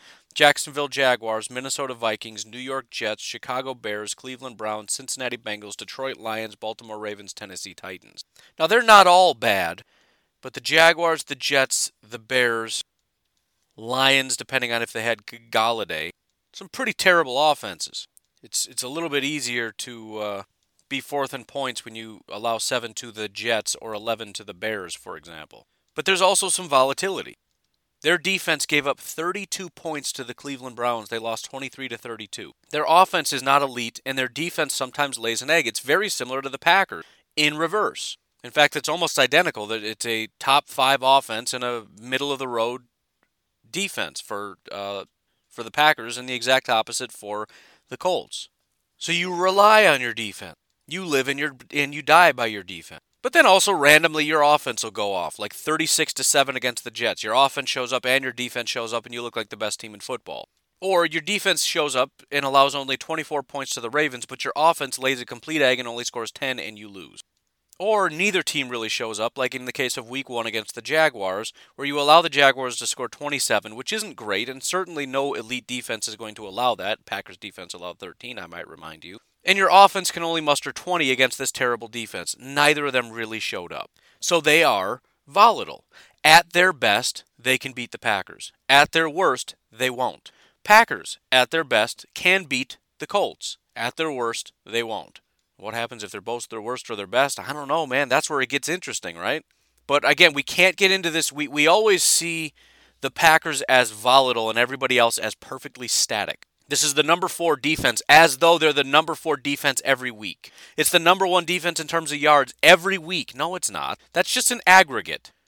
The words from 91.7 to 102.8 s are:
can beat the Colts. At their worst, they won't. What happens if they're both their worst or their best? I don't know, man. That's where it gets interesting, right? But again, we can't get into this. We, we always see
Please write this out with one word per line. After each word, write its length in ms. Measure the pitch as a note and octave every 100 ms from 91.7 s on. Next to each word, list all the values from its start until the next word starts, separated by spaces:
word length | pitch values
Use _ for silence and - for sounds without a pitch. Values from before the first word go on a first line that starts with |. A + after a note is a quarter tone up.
| A2+ A2+ - -
can 300 | - F3+ F#3+
beat 320 | D3+ C3 C3+ - _ -
the 60 | D3+
Colts. 500 | G#3 C#3 - - - _
At 220 | - A#2 -
their 160 | D#3+
worst, 400 | C3 A#2 A2+ - _
they 200 | - A2+
won't. 360 | A2+ G2+ A#1 - _ _ _ _
What 180 | G2
happens 300 | A2+ A#2 A#2+
if 80 | G2+
they're 80 | G#2
both 280 | G#2 A#2+ -
their 140 | A2
worst 260 | G#2+ B2 -
or 60 |
their 140 | G#2 F#2+
best? 320 | A#2 C#3 -
I 120 | A2+
don't 140 | D3 C#3
know, 180 | D#3+
man. 240 | C#3+ B2+ C3+
That's 220 | C3 -
where 100 | C#3+
it 80 | B2+
gets 200 | C#3 D3
interesting, 480 | F3 C#3 A2 F2+ E2+
right? 280 | G2 D3+ - _ _ _ -
But 200 | C#3+ C#3
again, 260 | D3 E3+
we 100 | C#3+
can't 320 | - - F#3 -
get 160 | F#3+
into 180 | F#3+ E3+
this. 220 | D#3 -
We, 160 | C#3 C#3+
we 180 | D3 D3+
always 380 | G3 A3 F3+
see 480 | - - E3+ E3 D#3 _ _ _